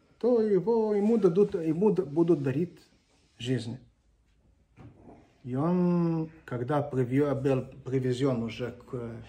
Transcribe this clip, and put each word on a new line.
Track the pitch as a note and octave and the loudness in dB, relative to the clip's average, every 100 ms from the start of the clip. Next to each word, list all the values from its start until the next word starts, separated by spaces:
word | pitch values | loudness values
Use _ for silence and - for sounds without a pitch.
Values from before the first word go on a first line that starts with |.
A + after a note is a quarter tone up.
| _ _ | _ _
то | A#3 A#3+ | 2 2
его, | A3 F#3+ F3+ A3+ G#3+ G#3 | 2 2 2 0 2 2
ему | G#3 A#3 | 2 4
дадут, | F#3 F3 G3+ F#3 | 4 4 2 0
ему | D#3+ D#3 G#3+ | -2 2 2
д-, | F3 D3 | 2 0
будут | D3 E3 D#3 | 0 2 2
дарить | C3+ C3+ F3 - _ _ _ _ _ - | 0 -2 -4 -8 _ _ _ _ _ -10
жизнь. | A#2+ B2 A2 A2+ - _ _ _ _ _ _ _ _ - - - - - _ _ | -4 -4 -4 -12 -16 _ _ _ _ _ _ _ _ -20 -20 -20 -20 -20 _ _
И | A#2+ B2+ | -8 -2
он, | E3 F3+ F3 F3 E3+ D#3+ D#3+ - - | 0 2 2 2 2 0 -4 -10 -10
когда | A#2+ A#2+ A#2 | -6 -2 -2
приве-, | - C3 A#2+ C3+ D3 | -2 -2 0 2 2
был | B2+ C3+ C3 - - | 0 0 0 -2 -12
привезен | B2+ C3 B2+ B2 C#3 A#2 | -6 -2 -2 0 0 0
уже | A#2 A2 A#2+ - - | -4 -6 -10 -10 -12
к | B2+ A#2 A2+ | -12 -10 -14